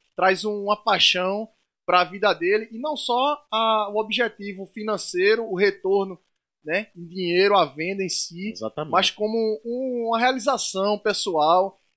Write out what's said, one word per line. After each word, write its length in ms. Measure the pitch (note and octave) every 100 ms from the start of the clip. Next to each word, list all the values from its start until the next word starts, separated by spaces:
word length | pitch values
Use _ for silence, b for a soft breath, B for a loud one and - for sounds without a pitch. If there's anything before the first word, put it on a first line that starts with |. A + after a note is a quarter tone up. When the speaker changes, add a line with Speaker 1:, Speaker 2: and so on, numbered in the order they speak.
| _ -
Speaker 1:
traz 280 | F#3 F#3+ G#3+
uma 300 | G#3 G3+ G#3
paixão 760 | A#3 F3+ - F#3 F#3 G3+ A3 _ _ _ -
pra 180 | F3+
vida 280 | E3+ F#3+ G#3
dele, 360 | D#3+ F3 G#3+ A#3
e 80 | A3+
não 160 | D4+ D4
só 420 | - A#3+ C#4 D4 _
a, 380 | A3 A3+ A3 G3+
o 80 | G#3
objetivo 680 | G#3+ A3+ A3+ - G3+ F#3 F#3+
financeiro, 760 | A3 G#3+ G#3 - F3+ G3 A3+
o 120 | A3 F3+
retorno, 640 | G3+ G3 F#3+ G3 F#3+ F3 _ _ _ _
né, 240 | D3+ F#3 G#3+ F3
em 120 | E3+
dinheiro, 480 | F#3 F3 F3+ G3+ G3+
a 80 | D3+
venda 380 | C#3 F3 G3
em 60 | F#3
si, 420 | - - E3+ G#3
Speaker 2:
Exatamente. 400 | - A2 - D#3
Speaker 1:
mas 180 | F3 -
como 260 | - G#3+ A3+ A3 G#3+ A#3
um, 420 | B3 C4 A#3+ A3+
uma 100 | A3+
realização 800 | B3+ C4 A#3 B3+ - F#3+ G3+ G#3
pessoal, 800 | G#3+ G3+ G3+ D#3+ D#3 F3+ G3 - _